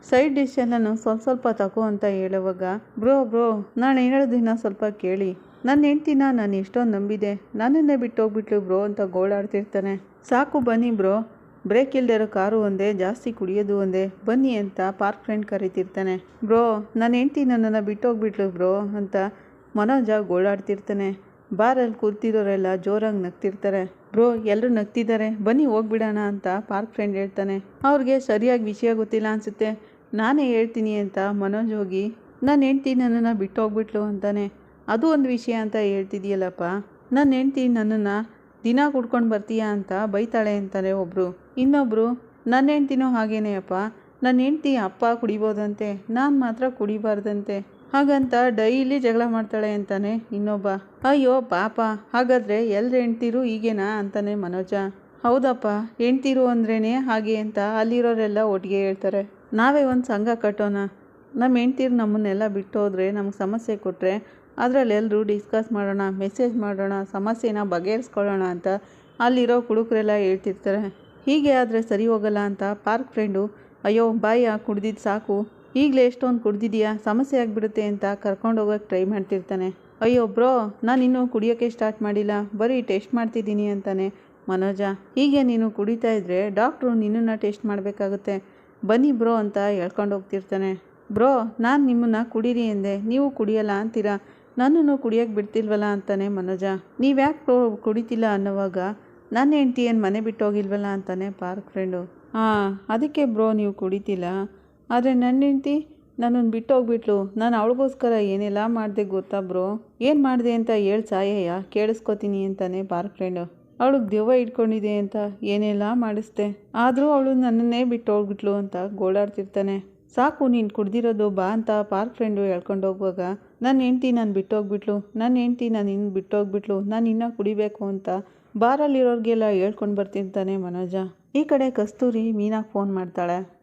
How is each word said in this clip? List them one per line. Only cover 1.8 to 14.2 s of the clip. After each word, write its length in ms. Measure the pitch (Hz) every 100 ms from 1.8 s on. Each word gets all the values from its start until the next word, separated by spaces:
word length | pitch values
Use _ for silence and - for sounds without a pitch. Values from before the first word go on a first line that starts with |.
ಅಂತ 220 | 220 202
ಹೇಳುವಾಗ, 580 | 208 196 190 190 190 185 185 202 - -
"ಬ್ರೋ, 260 | 220 277
ಬ್ರೋ, 240 | 240 226 233 214 202 -
ನಾನ್ 220 | 254 262
ಹೇಳೋದನ್ನ 560 | 247 269 277 240 226
ಸ್ವಲ್ಪ 300 | 226 226 196
ಕೇಳಿ. 460 | 214 208 185 190 196 180 - -
ನನ್ 200 | 240 285
ಹೆಂಡ್ತಿನ 380 | 294 294 302 285 277
ನಾನ್ 220 | 247 208
ಎಷ್ಟೊಂದ್ 380 | 196 190 247 240
ನಂಬಿದೆ, 480 | 202 202 214 202 202 -
ನನ್ನನ್ನೇ 420 | 208 226 311 294 277
ಬಿಟ್ಟೋಗ್ಬಿಟ್ಲು 640 | 240 226 220 214 214 208
ಬ್ರೋ" 200 | 190 185
ಅಂತ 200 | 208 202
ಗೋಳಾಡ್ತಿರ್ತಾನೆ. 920 | 196 185 190 202 202 202 202 202 196 196 - - -
"ಸಾಕು 320 | 247 285 294
ಬನ್ನಿ 300 | 247 226 240
ಬ್ರೋ, 240 | 220 190 208 226 - - - 190
ಬ್ರೇಕ್ 300 | 208 269 269
ಇಲ್ದೇ 180 | 247
ಇರೋ 120 | 220 214
ಕಾರು 340 | 208 196 220
ಒಂದೇ, 320 | 208 190 202
ಜಾಸ್ತಿ 400 | 202 185 240 247
ಕುಡಿಯೋದು 460 | 226 185 196 208 202
ಒಂದೇ, 280 | 196 185 196 190